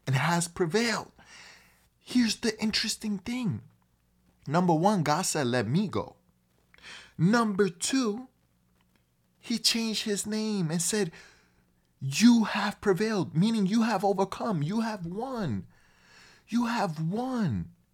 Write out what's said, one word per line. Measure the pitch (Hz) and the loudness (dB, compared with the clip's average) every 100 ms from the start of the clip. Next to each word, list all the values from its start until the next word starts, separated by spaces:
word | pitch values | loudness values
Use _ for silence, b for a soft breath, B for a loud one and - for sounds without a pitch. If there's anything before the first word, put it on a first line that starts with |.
| - | -2
and | |
has | 135 156 170 170 | 0 2 0 -2
prevailed. | - 175 202 233 202 - _ B B B B B B B _ | -2 0 0 0 -2 -8 _ B B B B B B B _
Here's | - 247 226 - | -2 2 2 0
the | 233 220 | -4 -2
interesting | 220 - 220 - 220 196 | -2 -2 -4 -4 -4 -6
thing. | - 247 226 110 - _ _ _ _ _ _ _ - | -6 -4 -4 -4 -8 _ _ _ _ _ _ _ -2
Number | 160 185 | 2 4
one, | 156 190 208 | 4 4 2
God | 151 156 | 2 0
said, | 185 160 123 | 0 0 0
"Let | 123 107 | 0 0
me | 156 202 | 0 0
go." | 107 - - _ _ _ _ _ _ B B B B | -4 -6 -10 _ _ _ _ _ _ B B B B
Number | 170 240 220 196 196 | 2 4 2 2 0
two, | 175 - 269 233 214 262 _ _ _ _ _ _ _ _ _ _ _ | 0 -4 -2 -2 -4 -10 _ _ _ _ _ _ _ _ _ _ _
he | - 220 | -8 -2
changed | - 233 226 202 | 0 0 -2 -4
his | 220 202 208 | -4 -4 -4
name | 214 214 208 165 | -4 -2 -2 -2
and | 170 | -2
said, | 170 214 180 B B B B B B _ _ - | 0 0 -2 B B B B B B _ _ -10
"You | 135 143 233 233 | -6 6 8 8
have | 208 202 202 - | 4 -2 -4 -2
prevailed," | 208 180 220 214 143 156 | 0 2 2 0 0 2
meaning | 214 226 190 | 2 2 2
you | 226 | 2
have | 226 202 | 2 2
overcome, | 196 190 190 - 240 180 | 0 2 0 -2 -2 -2
you | 147 220 | -2 -2
have | 226 214 | -2 -4
won. | 170 196 262 247 175 98 - B B B B B B B B | -8 -8 -6 -4 -4 -4 -8 B B B B B B B B
You | 233 233 | -2 0
have | 233 196 151 | 0 -2 -2
won. | 160 214 254 247 185 98 82 - _ | -4 -4 -4 -2 -2 -2 -6 -12 _